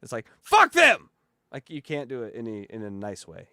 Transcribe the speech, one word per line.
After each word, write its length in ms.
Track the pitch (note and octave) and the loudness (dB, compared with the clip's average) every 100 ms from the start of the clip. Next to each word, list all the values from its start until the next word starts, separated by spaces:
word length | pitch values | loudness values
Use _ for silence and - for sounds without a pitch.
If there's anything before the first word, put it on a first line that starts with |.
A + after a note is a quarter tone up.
It's 100 | G#2+ | -10
like, 140 | A#2+ - _ | -12 -12 _
Fuck 320 | - G#4+ F#4+ | 0 4 4
them! 380 | D#4+ D#4+ A3+ - _ _ _ _ | 6 4 4 -2 _ _ _ _
Like, 160 | C3+ - | -14 -12
you 140 | D#3 | -16
can't 260 | C3+ D3 C3 | -8 -8 -8
do 140 | C3 | -8
it 120 | A2+ | -10
in 120 | G#2+ A#2 | -10 -10
a, 200 | G#2+ G2 | -10 -12
in 120 | A2+ | -12
a 80 | G#2 | -12
nice 380 | G2 G#2 G2 - | -10 -10 -12 -16
way. 200 | E2 F2 | -20 -20